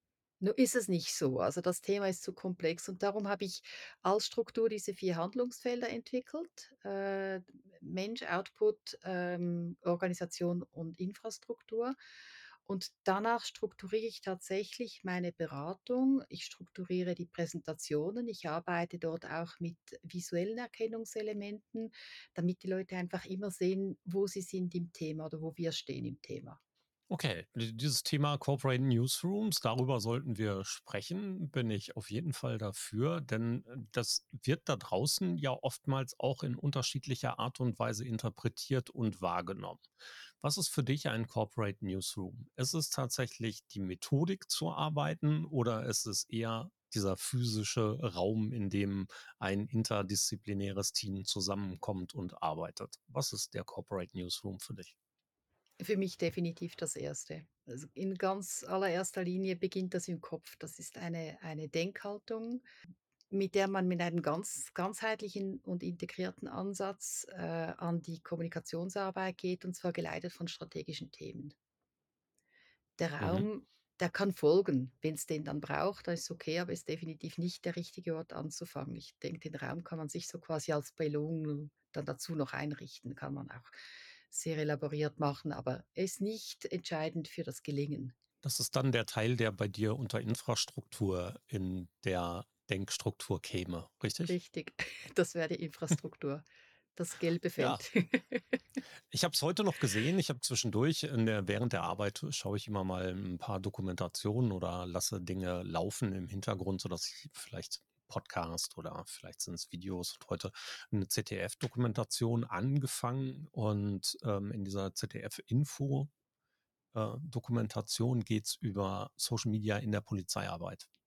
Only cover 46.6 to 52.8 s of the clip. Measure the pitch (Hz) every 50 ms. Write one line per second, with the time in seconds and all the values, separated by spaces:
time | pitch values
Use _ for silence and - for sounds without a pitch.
46.6 | 135 190 - _ _ _ - 113 98 98 95 - - - - 127 123 117 107 107
47.6 | 104 - - - 110 107 107 135 160 113 - 90 90 98 110 110 107 107 123 117
48.6 | 101 98 95 101 101 98 98 98 95 - - - - - - - - 95 98 101
49.6 | 104 - - 113 113 - 113 104 98 95 104 98 - - - 98 - - 104 98
50.6 | 98 98 98 101 101 - - - - 101 95 98 95 - - 104 92 98 101 101
51.6 | 101 95 95 92 - - 104 95 90 - - - 92 90 - - - 78 78 80
52.6 | 87 - - -